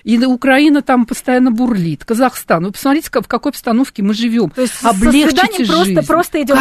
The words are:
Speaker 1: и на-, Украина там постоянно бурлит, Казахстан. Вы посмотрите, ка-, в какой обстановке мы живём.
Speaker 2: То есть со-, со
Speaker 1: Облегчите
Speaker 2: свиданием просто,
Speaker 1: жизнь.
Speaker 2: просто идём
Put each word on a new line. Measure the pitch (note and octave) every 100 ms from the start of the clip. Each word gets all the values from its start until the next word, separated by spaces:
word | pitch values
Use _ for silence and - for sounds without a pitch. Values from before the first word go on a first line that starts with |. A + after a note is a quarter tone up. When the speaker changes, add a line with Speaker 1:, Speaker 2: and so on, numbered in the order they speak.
| -
Speaker 1:
и | A#3
на-, | B3+
Украина | B3 C4+ C4+ D4+ D4
там | B3 B3+ A#3
постоянно | A#3+ - B3+ B3+
бурлит, | A3 B3 G#3 E3 D3 -
Казахстан. | A3+ B3+ - - F3 F#3
Вы |
посмотрите, | - C4+ C#4+ -
ка-, | C4
в | -
какой | A#3+ C#4+
обстановке | - - A3+ C4+ -
мы | G3
живём. | G#3+ A#3 A3+ F3+
Speaker 2:
То | -
есть | B3+ -
со-, |
со | B3
Speaker 1:
Облегчите | G3 A#3 C4+ D4+
Speaker 2:
свиданием | D4 G4 G4+ A3
просто, | D#4+ F4+
Speaker 1:
жизнь. | E4 -
Speaker 2:
просто | D#4+ F4+ D#4+
идём | C4 C4+